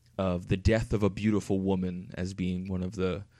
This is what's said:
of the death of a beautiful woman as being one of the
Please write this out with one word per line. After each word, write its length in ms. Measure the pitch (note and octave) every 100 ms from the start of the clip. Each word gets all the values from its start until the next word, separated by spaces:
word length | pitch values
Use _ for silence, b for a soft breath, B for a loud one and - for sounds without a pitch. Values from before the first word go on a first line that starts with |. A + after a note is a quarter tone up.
| b -
of 300 | F#2+ F2+ -
the 80 | F#2+
death 340 | G#2+ A2 A#2
of 100 | A2
a 60 | G#2
beautiful 520 | G2+ G#2+ G#2 - G2
woman 500 | F#2+ F#2+ F#2 F2+ -
as 200 | - F#2
being 340 | F#2+ F#2 F2+ F#2
one 140 | F#2
of 120 | F#2
the 300 | G2+ F#2 F#2 -